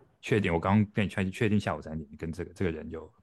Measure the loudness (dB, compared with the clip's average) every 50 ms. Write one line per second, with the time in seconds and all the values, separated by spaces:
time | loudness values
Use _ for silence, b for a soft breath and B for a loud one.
0 | -20 _ _ _ -2 2 2 2 2 2 2 2 4 4 6 6 4 4 2 0
1 | -2 0 0 -2 -2 -2 0 0 0 2 2 2 2 0 -2 -4 -6 -8 -8 -8
2 | -8 -10 -12 -10 -8 -8 -6 -6 -8 -8 -4 -2 -2 -2 -2 -4 -6 -10 -10 -12
3 | -12 -14 _ _